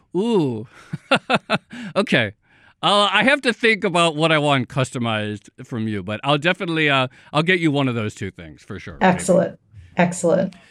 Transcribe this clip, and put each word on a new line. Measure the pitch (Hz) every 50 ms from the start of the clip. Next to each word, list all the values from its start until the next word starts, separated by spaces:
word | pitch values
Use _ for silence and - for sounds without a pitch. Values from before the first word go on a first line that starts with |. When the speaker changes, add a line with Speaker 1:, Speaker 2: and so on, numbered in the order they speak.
| _ _ -
Speaker 1:
Ooh. | 175 214 240 226 190 151 131 120 107 117 - - - - - - - _ -
<laughs> | 277 226 - - 254 - - - 214 - - _ - 247 240 185 -
Okay. | 185 202 - - 135 113 101 - _ _ _ _ _ _ _ _ _
Uh, | - 165 196 208 208 196
I | 190 208 208
have | 254 285 285
to | - 254
think | 220 - - 226 220 185 214
about | 196 165 175 170 170 151
what | 147 160 160
I | 160 151
want | 143 147 143 135 120 -
customized | - 143 127 - - 131 117 117 110 107 104 104 104 101 - - - - 127
from | - 135 113 110
you, | 110 107 101
but | 90 104 107 104 -
I'll | 139 147 147
definitely, | 139 175 185 - 202 170 165 160 156 147
uh, | 139 135 127 127 - - - -
I'll | - 151 160
get | 170 185 180
you | 165 156
one | 139 143 135
of | 131 117
those | 117 107 107 -
two | - 110 95
things | - - 85 80 76 -
for | - - 107 87
sure, | - - 85
maybe. | - - 185
Speaker 2:
Excellent. | 175 180 - - 175 170 170 - - - _ _ - - - - -
Excellent. | - 175 175 - - - 170 - - 180 190 - - _ -